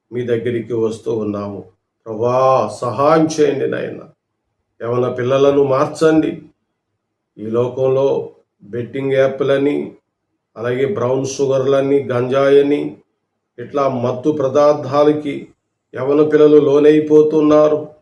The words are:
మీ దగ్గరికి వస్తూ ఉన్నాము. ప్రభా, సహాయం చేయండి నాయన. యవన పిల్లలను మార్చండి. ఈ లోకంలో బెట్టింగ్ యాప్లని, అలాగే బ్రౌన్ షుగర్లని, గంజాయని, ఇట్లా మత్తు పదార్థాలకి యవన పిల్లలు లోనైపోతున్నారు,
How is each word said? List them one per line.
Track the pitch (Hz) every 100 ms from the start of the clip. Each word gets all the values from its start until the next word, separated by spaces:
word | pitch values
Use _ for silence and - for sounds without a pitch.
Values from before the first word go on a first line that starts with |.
| _
మీ | 120
దగ్గరికి | 120 113 123 117 107
వస్తూ | 117 110 - 123 113
ఉన్నాము. | 104 101 101 95 - _ _ _ 113
ప్రభా, | 107 120 127 131 127 107 -
సహాయం | 123 117 147 160 156
చేయండి | - 143 - 131
నాయన. | - - - - _ _ _ _ _ _ -
యవన | 117 123 123
పిల్లలను | 107 123 135 139 143
మార్చండి. | 135 131 151 - 160 156 - - - _ _ _ _ _ _ _ _ -
ఈ | 107
లోకంలో | 120 123 131 131 131 139 - - _ _ _
బెట్టింగ్ | 101 120 110 135 135
యాప్లని, | 135 135 135 139 139 143 147 - - _ _ _ _ _ 110
అలాగే | 120 127 135
బ్రౌన్ | 117 123 135 -
షుగర్లని, | - 135 135 131 139 139 139
గంజాయని, | 123 123 127 135 139 143 143 147 151 - _ _ _ _ _ -
ఇట్లా | 113 143 135
మత్తు | 123 123 - 151
పదార్థాలకి | 151 131 143 147 151 135 143 147 151 143 135 - _ _ _ _ 117
యవన | 135 147 151
పిల్లలు | 151 151 151
లోనైపోతున్నారు, | 135 147 151 151 151 151 151 156 151 151 151 151 - -